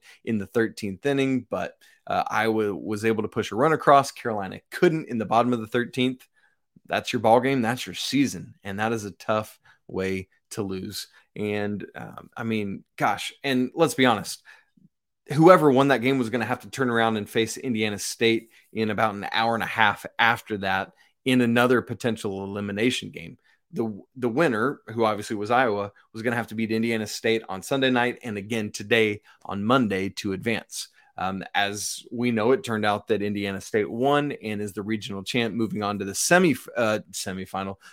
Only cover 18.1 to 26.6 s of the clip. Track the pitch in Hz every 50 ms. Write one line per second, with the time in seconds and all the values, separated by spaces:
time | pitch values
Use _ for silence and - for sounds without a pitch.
18.1 | - - 120 113 113 113 - - _ _ _ _ - 107 110 107 104 95 113 110
19.1 | 101 101 95 - - 107 113 113 117 110 101 - - 117 110 104 98 - - -
20.1 | _ - 117 113 117 113 - - 110 101 98 95 95 95 98 - - _ _ _
21.1 | _ _ - 131 127 127 123 117 117 120 120 123 131 117 - - 117 - - 123
22.1 | 110 107 - 107 95 95 98 98 101 101 101 101 98 101 110 127 123 - 104 101
23.1 | - - 80 85 - - _ _ _ _ _ _ 175 165 117 113 104 95 - _
24.1 | - 131 120 123 110 135 170 156 117 104 113 135 151 - - - 113 117 113 107
25.1 | 107 101 107 - 117 101 104 104 120 123 131 117 101 101 101 101 - _ _ _
26.1 | - 113 107 123 117 117 110 - 110 110